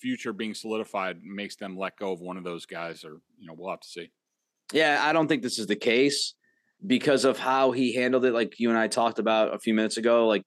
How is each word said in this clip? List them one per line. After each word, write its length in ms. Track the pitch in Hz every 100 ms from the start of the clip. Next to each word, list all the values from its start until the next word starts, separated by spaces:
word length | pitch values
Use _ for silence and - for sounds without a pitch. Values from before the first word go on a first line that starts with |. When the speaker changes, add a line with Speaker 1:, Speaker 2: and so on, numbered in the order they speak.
Speaker 1:
future 320 | 127 123 123
being 220 | 98 107
solidified 680 | 101 110 110 107 101 92 87
makes 340 | 85 101 101 -
them 200 | 98 92
let 200 | 95 -
go 160 | 98
of 80 | 87
one 160 | 90 92
of 80 |
those 200 | 87 85
guys, 400 | - 85 85 80
or, 160 | 80 76 _ _
you 80 | 82
know, 80 |
we'll 160 | 82 92
have 100 | 82
to 80 | -
see. 220 | 85 85 _ _ _ _ _ -
Speaker 2:
Yeah, 280 | 147 156 143
I 100 | 147
don't 140 | 160 151
think 160 | 147
this 160 | 117 -
is 80 | 101
the 100 | 104
case 580 | 120 117 143 143 - - _ _ _ _ 98
because 380 | 127 147 135
of 140 | 131 117
how 340 | 131 135 135
he 200 | 123 127
handled 320 | 120 123 127
it, 80 | 127
like 280 | 117 107 -
you 80 | 117
and 100 | 113
I 80 | 110
talked 320 | - 117 110
about 340 | 110 110 110
a 60 | 104
few 160 | 117
minutes 220 | 110 110 117
ago, 320 | 117 117 113
like, 160 | 104